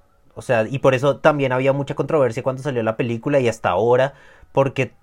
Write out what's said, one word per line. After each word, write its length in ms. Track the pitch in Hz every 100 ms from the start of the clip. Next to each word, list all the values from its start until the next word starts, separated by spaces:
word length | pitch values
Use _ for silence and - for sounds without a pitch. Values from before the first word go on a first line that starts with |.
| _ _ _ -
O 60 |
sea, 220 | - 117 110
y 100 | 135
por 160 | 139
eso 240 | 127 143 127
también 320 | 160 147 135
había 220 | 127 135
mucha 240 | 143 139 147
controversia 480 | 139 160 123 117
cuando 180 | 131 131
salió 200 | 147 123
la 120 | 113 113
película 440 | 120 117 143 143
y 80 | 120
hasta 220 | - 101
ahora, 440 | 90 117 123 135 - - - -
porque 400 | 135 135 127 123 -